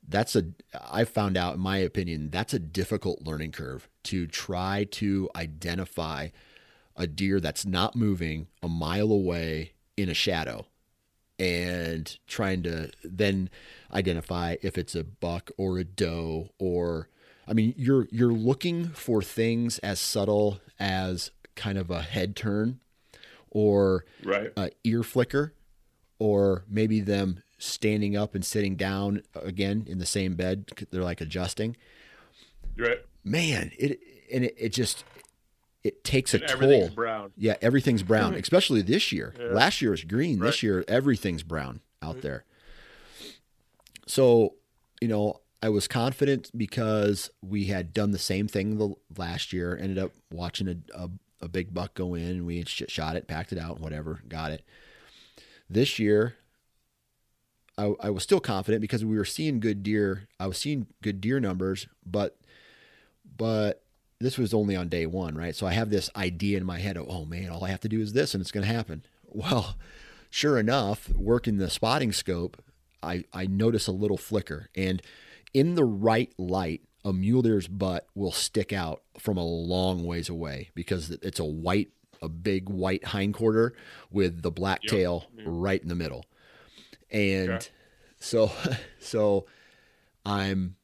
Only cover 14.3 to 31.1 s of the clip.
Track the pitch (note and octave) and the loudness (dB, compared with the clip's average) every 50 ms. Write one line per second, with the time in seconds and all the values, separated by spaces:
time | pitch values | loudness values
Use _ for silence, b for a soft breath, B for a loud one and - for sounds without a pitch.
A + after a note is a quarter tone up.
14.3 | F2+ F2 F2 E2+ E2+ - - F#2+ - F#2 E2+ - - E2+ D#2+ - - _ - F2 | -4 -2 -2 -2 -4 -4 -4 -4 -4 -4 -6 -4 -6 -6 -6 -8 -10 _ -6 -4
15.3 | E2+ F2 - - - - G2 F#2+ F#2 F2+ F#2 E2+ F#2+ - G2+ F2 E2 E2+ E2 D#2+ | -4 -6 -8 -12 -6 -4 -2 -2 0 -2 -4 -6 -2 -2 -2 0 0 -2 -4 -4
16.3 | D#2+ D#2+ E2 G2 _ _ F#2+ F#2 F2 F2 F2 E2+ E2+ D#2+ D#2 _ b b b b | -4 -6 -6 -8 _ _ -2 0 0 0 0 0 -2 -4 -6 _ b b b b
17.3 | b b b b A2 A2+ A2 A2+ B2 - C3 B2 C#3 C3+ A#2 - - A2+ B2 A#2+ | b b b b 2 4 4 2 2 0 2 4 4 4 4 2 2 4 4 4
18.3 | A#2 A2+ A2 A#2+ C3+ B2+ - F3 E3+ E3+ E3+ E3+ D#3 - - - A#2+ G#2+ F#2+ - | 4 4 4 2 2 2 0 -2 0 0 -2 -4 -6 -10 -4 0 0 0 0 0
19.3 | - - A2+ A2+ A#2 A#2 A#2+ A#2 A2 - - G2 G2 F2 - - - A#2 G2 G#2 | -2 0 2 2 2 2 0 -2 -2 -4 -4 -4 -4 -2 -2 -2 0 0 2 4
20.3 | G#2 G#2 G#2 G#2 G2 G2 - - _ _ G2 G2 F#2+ F#2+ F#2 F#2 F#2 E2+ - - | 4 4 4 2 2 -2 -12 -20 _ _ -2 0 0 0 0 -2 -2 -4 -6 -10
21.3 | _ _ _ - _ - - A2 G2 G2 F#2 E2+ F2+ E2+ D#2 D#2+ G2+ A2 F#2 G2 | _ _ _ -20 _ -8 -4 -2 -2 -2 -2 -2 -4 -4 -4 -4 -2 -2 -2 -2
22.3 | G2+ - - A2+ G2+ G#2 G#2+ A#2 C3 C3 _ _ b b b b b b b b | -4 -4 -4 -2 0 0 0 0 -2 -6 _ _ b b b b b b b b
23.3 | b b b b - G#2+ G#2+ G#2+ G2+ G2+ G2 F#2+ F#2+ F2+ - b b b G2 G2 | b b b b 0 4 6 6 8 8 6 6 4 2 0 b b b -2 0
24.3 | G2 G2+ G#2+ - - - G2 E2+ - _ _ A2+ A2+ A#2 A#2 - - C3 A#2+ - | 0 0 0 -2 -4 -4 -4 -4 -6 _ _ 0 2 2 0 0 2 0 0 2
25.3 | - C#3 D3 D#3 - _ _ _ _ _ _ _ _ _ _ _ _ _ A2 G#2+ | 2 0 0 0 -4 _ _ _ _ _ _ _ _ _ _ _ _ _ 2 4
26.3 | G#2 G2+ G2 G2 F#2+ F2+ F#2+ G#2+ G#2 A2 A2 A2 A2 G#2+ G2+ G2+ G2+ G2 G2 F#2+ | 6 6 6 4 4 2 -2 -4 0 2 2 4 2 2 2 2 2 2 2 0
27.3 | F2+ F2+ - _ _ _ - - - - - G#2+ G#2+ G#2+ G#2 G2+ G2+ G2+ G#2 G#2 | -2 -4 -8 _ _ _ -8 -8 -8 0 0 2 2 2 0 0 0 0 -2 -2
28.3 | - G2 F#2 - - G#2+ G#2 G2 F#2+ - F#2+ F#2+ G2 G2 G2+ G2+ G2+ G#2 - _ | -2 -4 -4 -2 0 0 0 0 0 -2 -2 -2 0 0 0 0 0 -2 -4 _
29.3 | _ - - F#2 F2+ F#2+ G2 G2 G2+ A2 G#2+ - F2 F#2 F2+ - - G#2 F#2+ F#2 | _ -10 -8 -8 -2 -2 0 0 0 -2 -4 -4 -6 -4 -4 -2 0 0 0 0
30.3 | F2+ E2 F2+ F#2 F#2+ G2+ G2 - - - G2 - - F2+ F2+ F2+ | 0 0 0 0 0 -2 -4 -12 -14 -16 -14 -8 -4 -4 -2 -2